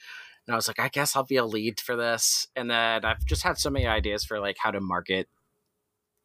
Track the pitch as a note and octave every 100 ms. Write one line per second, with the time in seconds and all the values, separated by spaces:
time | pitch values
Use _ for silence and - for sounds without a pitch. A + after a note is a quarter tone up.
0 | - - - - - A#2 A2+ A2 C3 C#3+
1 | C#3+ C3+ B2+ C3+ A#2 G#2+ A2 A2 - A#2+
2 | A#2 A#2 - - - C3 A#2+ A#2 A2+ A2+
3 | A2 A2+ - - F3+ D#3+ D3 C#3 A#2+ A2
4 | G#2 G#2 - G#2+ G2+ F#2+ A2 G2+ F#2+ F2+
5 | F2 F#2+ F#2 _ _ _ _ _ _ _
6 | _ _